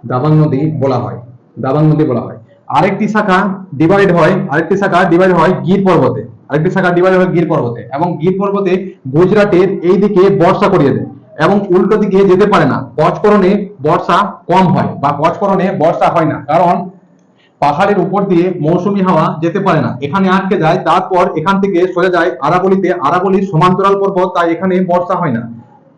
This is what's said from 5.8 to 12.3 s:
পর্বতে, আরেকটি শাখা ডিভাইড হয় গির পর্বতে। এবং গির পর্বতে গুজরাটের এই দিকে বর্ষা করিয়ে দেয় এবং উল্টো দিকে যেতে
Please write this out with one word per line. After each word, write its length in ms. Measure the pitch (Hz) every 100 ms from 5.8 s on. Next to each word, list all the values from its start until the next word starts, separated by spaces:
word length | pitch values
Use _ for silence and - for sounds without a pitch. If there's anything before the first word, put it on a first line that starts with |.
পর্বতে, 380 | 190 165 127 - - - -
আরেকটি 240 | 143 170
শাখা 200 | 180 180
ডিভাইড 240 | 175 185 185
হয় 140 | 180
গির 140 | 156 165
পর্বতে। 320 | - 120 117 -
এবং 140 | 139 175 151
গির 160 | 165 185
পর্বতে 340 | 202 196 190 185 - - 131
গুজরাটের 560 | 139 180 208 202 175 185 180
এই 140 | 170 202
দিকে 260 | 202 196 196 -
বর্ষা 300 | 175 - 196
করিয়ে 260 | 180 139 113
দেয় 120 | - - - -
এবং 180 | 165 202 -
উল্টো 260 | 180 196 208
দিকে 220 | 208 190
যেতে 220 | 196